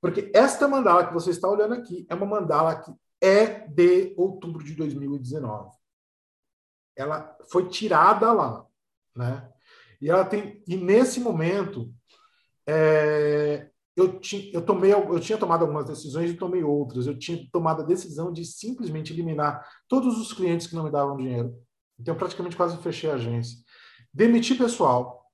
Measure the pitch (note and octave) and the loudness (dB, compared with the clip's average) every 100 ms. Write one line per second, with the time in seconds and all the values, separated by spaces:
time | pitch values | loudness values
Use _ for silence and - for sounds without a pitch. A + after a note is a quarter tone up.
0 | F3 E3 G3 F#3+ C4 - C#4+ C#4 A3+ F3 | -2 -4 2 6 6 4 0 2 4 4
1 | E3+ E3 F3 E3+ F#3 G#3 G#3+ B3 - F3+ | 4 -2 -4 -2 0 2 0 -2 -6 -12
2 | F3 F3 G3 G#3 E3+ D3+ D#3+ D#3+ - - | -8 -6 -4 -4 0 2 2 -2 -10 -20
3 | _ _ F#3 G3 A3+ - - D3 F3 F3+ | _ _ 6 6 6 0 -10 4 6 6
4 | F#3+ - F#3 - E3+ D#3+ D3 D#3 D#3 C3+ | 2 -2 -2 -2 -12 -12 -12 -8 -6 -6
5 | C#3 C#3+ B2 D3 B2+ G#2+ F#2+ _ _ _ | -6 -8 -8 -8 -8 -10 -12 _ _ _
6 | _ _ _ _ _ _ _ _ _ - | _ _ _ _ _ _ _ _ _ -10
7 | C#3 D#3 - - - F3+ F3+ - G#3+ D#3+ | -8 -8 -10 -20 -4 -2 -2 -4 0 4
8 | F3 G#3 A3 A3 C#3 A2+ - _ _ _ | 6 6 4 2 0 -4 -14 _ _ _
9 | _ - B2 A#2+ A#2+ _ _ _ _ _ | _ -8 -6 -6 -12 _ _ _ _ _
10 | C#3+ F3+ F#3 G#3 - - - F#3 F3+ G#3 | 0 2 2 0 -6 -14 -8 -6 4 6
11 | B3+ B3 A#3+ E3+ E3 G3 F#3 C3 A#2 - | 6 0 -2 0 0 -2 -4 -8 -12 -14
12 | _ _ _ _ _ _ - D#3 D#3 D#3 | _ _ _ _ _ _ -2 2 4 4
13 | D3+ D3+ D3 D3 D3 D3 D3 _ _ - | 4 2 2 2 0 -2 -8 _ _ 2
14 | F#3 - - G3+ G3 E3+ E3 G3 F#3+ G#3 | 2 2 -8 -10 -6 -8 -2 2 4 4
15 | - E3+ - G#3+ G3 F3 D#3+ D3+ C3 D3 | 4 -2 -2 -4 0 2 2 -2 -6 -10
16 | D#3 C#3 E3+ E3+ F#3 F3+ D3+ D3 C#3 B2 | -8 -4 -4 -4 -4 -2 0 -2 -2 -4
17 | B2 C3 - E3+ C3 F3 D#3+ D#3+ D3+ F#3 | -6 -6 -8 -10 -4 -2 -2 -2 -2 -2
18 | F#3 D3 E3+ E3 E3+ - G#3+ B3+ G#3 D#3 | -4 -8 -8 -8 -12 -14 -12 -10 -8 -8
19 | D#3 E3 E3 D3+ D3 C#3 - - _ C4 | -10 -8 -6 -2 -2 -2 -12 -20 _ 0
20 | C3 - A3 - F3+ E3+ E3 E3 D#3 C#3+ | 2 -2 -6 -4 -2 -2 -4 -6 -4 0
21 | C#3 C#3 C3 B2 A#2 - _ _ _ _ | -2 -2 -4 -4 -4 -8 _ _ _ _
22 | A#2+ D#3+ F3+ - F3+ E3+ F3+ E3+ F3 D3+ | -8 -4 -4 -4 -8 -2 -2 -2 -6 -4
23 | D#3 C#3 A#2 A#2 A#2 - _ _ - _ | -4 -2 -2 -4 -6 -10 _ _ -20 _
24 | _ C#3 A3+ A#3 A#3 B3+ A#3+ A#3 D#3 B2 | _ 2 4 6 2 0 0 2 2 2
25 | B2 - _ | 0 -12 _